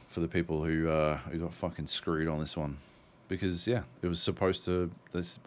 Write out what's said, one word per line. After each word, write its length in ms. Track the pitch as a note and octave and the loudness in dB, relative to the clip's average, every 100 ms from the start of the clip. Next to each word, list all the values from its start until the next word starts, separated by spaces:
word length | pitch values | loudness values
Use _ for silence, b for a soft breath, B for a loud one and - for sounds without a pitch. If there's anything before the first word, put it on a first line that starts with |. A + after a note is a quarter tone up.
| - | -4
for 120 | - | -2
the 80 | E2 | 0
people 360 | F2+ E2+ D#2 | 0 0 0
who, 240 | D#2+ D#2+ D#2+ | 2 2 4
uh, 280 | D#2 D2+ D2 - | 4 4 2 -2
who 80 | E2 | -4
got 140 | E2+ | -4
fucking 340 | - F2 E2+ D2 | -4 -6 -4 -4
screwed 400 | - - D#2+ D#2+ | -2 0 0 2
on 120 | D#2 | 0
this 160 | D#2 - | -2 -2
one, 220 | D2 C#2+ b b b b - | -4 -6 b b b b -8
because 400 | F#2 F#2+ F2 G#2 | -2 0 0 2
yeah, 140 | A#2+ - - | 0 -2 -4
it 60 | F2+ | -2
was 140 | E2+ | 0
supposed 440 | - E2+ F#2+ F#2 - | 0 2 2 2 0
to, 260 | F2+ F2 - - | 0 0 -4 -8
this 280 | F2+ F2 - | -6 -6 -6